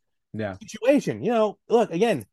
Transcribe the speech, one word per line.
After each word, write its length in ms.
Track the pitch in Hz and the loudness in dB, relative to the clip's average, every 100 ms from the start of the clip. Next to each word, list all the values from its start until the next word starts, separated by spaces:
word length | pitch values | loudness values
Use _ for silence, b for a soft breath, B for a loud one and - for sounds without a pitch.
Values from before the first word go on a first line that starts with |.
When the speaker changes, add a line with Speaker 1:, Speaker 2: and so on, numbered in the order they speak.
| _ _ _ | _ _ _
Speaker 1:
Yeah. 240 | 104 104 92 | -8 -8 -8
Speaker 2:
situation. 680 | - - 440 285 170 107 | -16 -4 2 2 2 -4
You 100 | 165 | -2
know, 260 | 233 214 190 - | 0 0 -2 0
look, 220 | 226 208 | 2 2
again, 340 | 170 233 160 98 | 0 0 0 -6